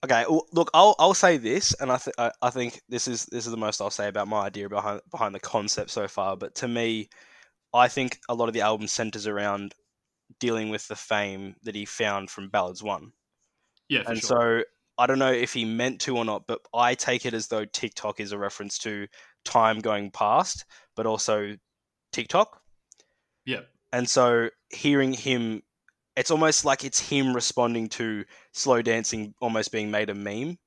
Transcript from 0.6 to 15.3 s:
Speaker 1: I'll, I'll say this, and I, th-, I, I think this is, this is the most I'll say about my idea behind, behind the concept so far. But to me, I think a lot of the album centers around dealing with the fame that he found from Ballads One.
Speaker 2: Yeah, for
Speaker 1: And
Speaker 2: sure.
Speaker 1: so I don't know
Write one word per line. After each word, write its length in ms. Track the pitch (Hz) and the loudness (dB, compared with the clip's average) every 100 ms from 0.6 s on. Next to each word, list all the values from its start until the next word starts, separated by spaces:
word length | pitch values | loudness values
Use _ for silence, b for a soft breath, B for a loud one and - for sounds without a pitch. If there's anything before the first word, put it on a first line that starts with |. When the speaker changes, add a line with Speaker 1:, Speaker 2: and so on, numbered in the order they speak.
| 170 160 | 6 10
Speaker 1:
I'll, 200 | 202 208 | 10 10
I'll 160 | 165 190 | 6 8
say 220 | 185 160 | 6 6
this, 360 | 110 147 - | 2 0 0
and 180 | - 135 | 0 0
I, 60 | 127 | 0
th-, 160 | - - | -2 -4
I, 120 | 117 - | -4 0
I 80 | 123 | -2
think 300 | 123 123 - _ | -2 -6 -6 _
this 200 | 120 - | -6 -4
is, 180 | 117 - | -6 -6
this 200 | 120 117 | -8 -8
is 60 | |
the 60 | 113 | -4
most 240 | 107 104 | -4 -2
I'll 80 | 101 | -6
say 180 | - 104 | -4 -4
about 200 | 101 104 | -4 -2
my 180 | 107 101 | -2 -4
idea 240 | 101 101 | -6 -6
behind, 320 | 101 101 104 - | -4 -4 -6 -10
behind 240 | - 110 | -4 -4
the 60 | 98 | -4
concept 500 | - 113 104 - 104 | -4 -4 -2 -6 -6
so 180 | - 101 | -6 -6
far. 300 | - 98 95 | -4 -4 -4
But 160 | 104 - | -8 -8
to 120 | 127 | -6
me, 420 | 120 117 113 104 b b b b b _ | -2 -2 -2 -6 b b b b b _
I 140 | 120 123 | 4 4
think 320 | - 127 - - | 4 -4 -6 -8
a 60 | 120 | -2
lot 120 | 117 | -2
of 60 | |
the 80 | 113 | 0
album 260 | 104 110 104 | 0 0 -4
centers 400 | - 113 104 104 | -4 -4 -6 -6
around 460 | 104 101 101 101 - _ _ _ _ _ _ | -4 -2 -4 -6 -16 _ _ _ _ _ _
dealing 300 | 123 113 107 | -4 -2 -4
with 180 | 107 - | -8 -8
the 80 | 107 | -14
fame 600 | - 107 101 95 98 101 | -4 -2 -2 -8 -14 -14
that 120 | 113 104 | -12 -12
he 100 | 101 | -12
found 440 | - 107 101 95 | -4 -2 -2 -6
from 200 | - 98 | -14 -6
Ballads 340 | 104 90 95 | -4 -4 -6
One. 300 | 107 95 76 _ _ _ _ _ _ _ _ | -8 -8 -10 _ _ _ _ _ _ _ _
Speaker 2:
Yeah, 140 | 135 | -4
for 60 | 110 | -2
Speaker 1:
And 80 | 113 | -6
Speaker 2:
sure. 100 | - | 0
Speaker 1:
so 340 | 120 117 117 - _ _ - | 2 2 2 -2 _ _ -2
I 80 | 123 | 2
don't 120 | 135 | 2
know 120 | 135 | 2